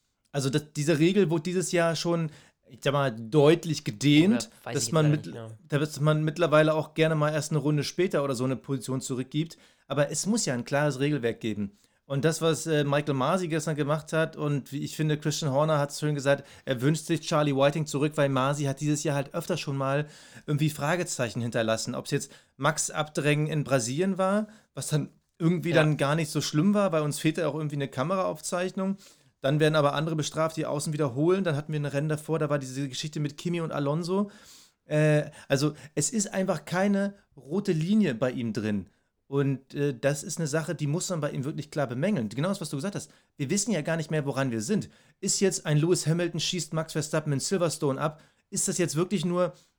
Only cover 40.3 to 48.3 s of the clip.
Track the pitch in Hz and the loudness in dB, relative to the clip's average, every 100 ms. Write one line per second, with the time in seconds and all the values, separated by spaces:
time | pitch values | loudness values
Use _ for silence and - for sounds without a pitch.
40.3 | 160 160 160 156 160 147 165 - 175 147 | -4 -2 -2 -2 -4 -2 -2 -2 -4 -4
41.3 | 151 131 151 139 156 135 123 180 190 107 | -4 -6 -6 -6 -4 -2 -2 0 0 -2
42.3 | 113 175 196 - 143 190 175 - _ _ | -2 -2 -4 -6 -6 -6 -6 -10 _ _
43.3 | - 135 185 - 180 151 160 151 156 139 | -8 -2 -2 0 0 0 -2 -2 -2 -2
44.3 | 131 135 113 107 208 - - _ _ 196 | 0 0 -2 0 -2 -2 -12 _ _ -4
45.3 | - 190 - - 151 165 180 147 165 175 | 2 0 0 0 2 4 2 2 0 0
46.3 | 170 - 185 - 160 160 160 143 160 151 | -2 -4 -4 -4 -6 -4 -4 -2 -2 -2
47.3 | 139 - 196 170 - 147 135 151 151 _ | -2 0 0 0 0 -2 0 -4 -6 _